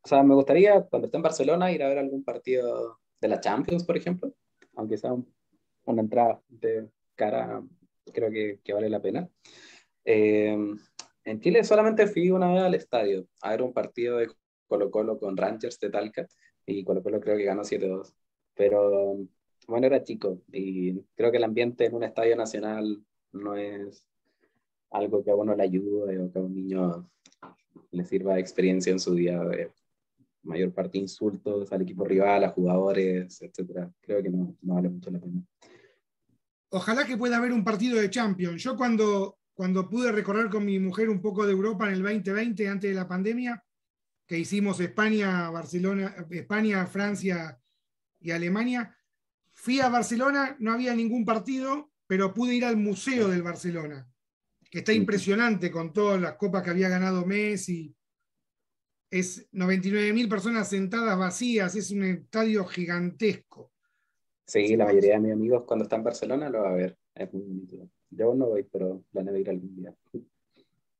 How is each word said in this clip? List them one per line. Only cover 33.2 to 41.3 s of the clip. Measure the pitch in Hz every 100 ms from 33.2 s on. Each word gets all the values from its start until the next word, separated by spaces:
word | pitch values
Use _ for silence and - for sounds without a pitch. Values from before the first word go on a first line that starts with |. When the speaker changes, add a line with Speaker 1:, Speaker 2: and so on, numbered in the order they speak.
| 92 -
Speaker 1:
etcétera. | 87 - 90 90 87 -
Creo | - 104
que | 95
no, | 90 87 -
no | 90 90
vale | 90
mucho | 90 92
la | 90
pena. | 90 90 - _ - - _ _ _ _ _ _ _ _ _
Speaker 2:
Ojalá | 190 185 240 226
que | 240
pueda | 240 233
haber | 247
un | 240
partido | 190 214 247 233
de | 202
Champions. | 247 220 185 180 170
Yo | 254 254
cuando, | 247 226 214 202 190 - _
cuando | - 185 185 185
pude | 226 247
recorrer | 214 190 202 226
con | 208 202
mi | 196
mujer | 190 185 220
un | 196
poco | 214